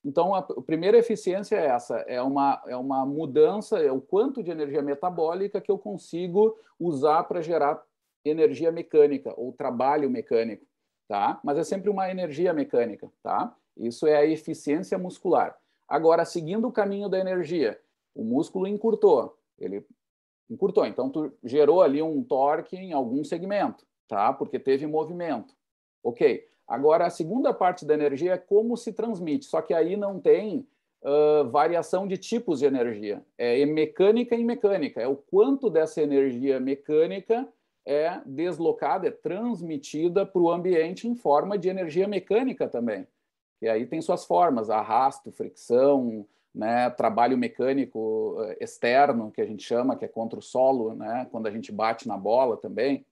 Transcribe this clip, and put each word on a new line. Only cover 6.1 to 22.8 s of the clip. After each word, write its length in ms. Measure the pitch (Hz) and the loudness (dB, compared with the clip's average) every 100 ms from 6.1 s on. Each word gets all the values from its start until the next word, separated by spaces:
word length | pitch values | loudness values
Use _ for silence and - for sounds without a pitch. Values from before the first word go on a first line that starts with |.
| 165 180 180 220 220 _ _ | -8 -2 2 2 2 _ _
usar 460 | 170 139 151 156 | -4 2 4 2
pra 160 | - 180 | 0 -6
gerar 420 | 160 165 143 156 _ _ _ _ 143 | -2 0 0 -2 _ _ _ _ -4
energia 460 | 156 151 131 165 | 2 2 2 -2
mecânica 600 | 165 165 156 147 135 120 - | -2 0 4 6 4 -6 -10
ou 160 | 123 | -12
trabalho 560 | - 131 120 131 151 139 | -6 -6 -2 0 0 0
mecânico, 560 | 123 - 117 113 98 _ _ _ _ _ | -4 0 0 0 -8 _ _ _ _ _
tá? 320 | 101 107 - 143 | -2 -2 -2 -2
Mas 120 | 143 | -2
é 60 | |
sempre 260 | 160 196 190 | -2 -2 -2
uma 200 | 196 190 | -2 -4
energia 400 | 185 175 143 180 | -4 -6 -2 0
mecânica, 580 | 156 135 - 113 101 - _ | 0 0 0 0 -6 -16 _
tá? 320 | - 98 240 _ _ - | -4 -4 -4 _ _ -8
Isso 280 | 117 117 156 | -8 0 2
é 120 | 151 | 4
a 80 | 151 | 4
eficiência 720 | 156 160 156 - 151 185 190 | 2 -6 -8 -2 -2 -2 -6
muscular. 580 | 180 - 190 139 - - _ _ _ | -6 -6 0 2 0 -6 _ _ _
Agora, 380 | 147 160 170 165 | 2 4 4 2
seguindo 420 | 175 156 208 240 | -4 -4 -2 -2
o 60 | |
caminho 340 | 220 196 202 202 | 0 -2 -2 -2
da 120 | 185 | -2
energia, 600 | 185 185 147 170 113 107 _ _ _ | -2 -2 -2 0 -2 -2 _ _ _
o 100 | - | -10
músculo 440 | 110 127 160 190 190 | -2 -2 -2 -4 -4
encurtou, 680 | 208 226 220 202 139 107 _ _ _ | 0 0 4 6 6 2 _ _ _
ele 280 | 95 101 - _ _ _ _ _ _ | -10 -10 -12 _ _ _ _ _ _
encurtou, 360 | 117 190 208 127 | -4 0 2 0
então 240 | 110 131 | -2 -4
tu 200 | 156 151 _ | -4 -6 _
gerou 380 | 117 139 143 175 | -2 4 6 6
ali 200 | 165 143 | 6 4
um 220 | 160 147 | -2 -4
torque 540 | 120 131 139 160 - | -2 0 2 0 -6
em 160 | 185 | -14